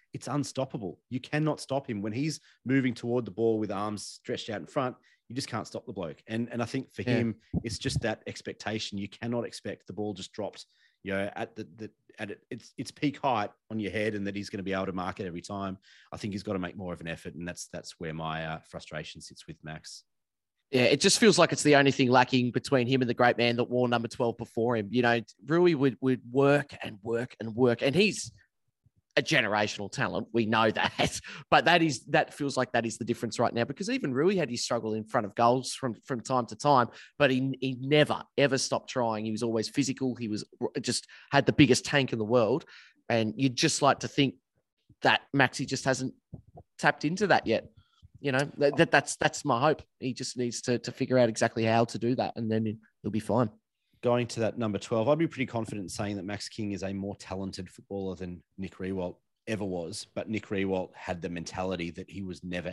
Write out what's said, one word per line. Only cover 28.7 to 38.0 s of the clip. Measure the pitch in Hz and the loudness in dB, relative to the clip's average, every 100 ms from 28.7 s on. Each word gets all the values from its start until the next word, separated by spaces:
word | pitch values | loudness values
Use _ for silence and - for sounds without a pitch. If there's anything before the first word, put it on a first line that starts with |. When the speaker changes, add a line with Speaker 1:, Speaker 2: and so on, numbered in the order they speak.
| _ _ _ _ - | _ _ _ _ -2
Speaker 2:
a | |
generational | 139 151 110 104 104 - 101 | 2 2 4 2 2 -2 -8
talent. | - 110 90 - | -2 -2 -2 -2
We | 117 107 | -2 2
know | 113 113 | 4 4
that, | 95 95 - - - - - | 4 -2 0 -2 -2 -12 -16
<laughs> | - | 2
but | 156 147 | 4 6
that | 175 | 4
is, | 165 131 - | 4 0 0
that | 151 - | 0 0
feels | - 143 127 | -4 -4 -2
like | 123 | 0
that | 120 117 | 0 -2
is | 110 | -4
the | 110 | -4
difference | 117 117 - | -4 -4 0
right | 117 | 0
now, | 113 | 0
because | 117 139 196 | -2 -4 -4
even | 262 160 | -4 -2
Rui | 127 165 202 | 2 2 2
had | 139 | 0
his | 120 | -4
struggle | - 120 110 107 | -2 -2 -2 -4
in | 107 | 0
front | 127 104 | -2 -2
of | - | 4
goals | 117 131 127 | 6 6 0
from, | - 131 104 | -6 -6 -6
from | - 127 | -6 -8
time | - 127 117 | -2 -2 -2
to | 110 | -2
time, | 147 135 120 - - _ | 4 6 4 -2 -20 _
but | 139 | 2
he, | 131 135 127 | 4 0 -2
he | 135 127 | -4 -4
never, | 135 151 | 2 4